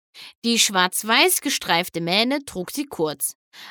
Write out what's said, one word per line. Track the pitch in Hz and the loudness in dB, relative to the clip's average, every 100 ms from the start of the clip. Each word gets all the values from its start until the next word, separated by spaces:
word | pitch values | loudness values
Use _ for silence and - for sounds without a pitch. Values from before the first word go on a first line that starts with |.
| _ - - - 233 | _ -20 -20 -6 0
Die | 226 | 2
schwarz-weiß | - 190 180 - 214 247 359 - | 2 4 2 2 2 4 4 2
gestreifte | 285 - - 170 180 165 | -2 -2 0 0 0 -4
Mähne | 170 196 240 285 277 | 0 0 0 -2 -4
trug | 185 175 | -8 -8
sie | - 277 | -8 -8
kurz. | - 156 143 - - _ - - | -4 -4 -4 -8 -10 _ -20 -20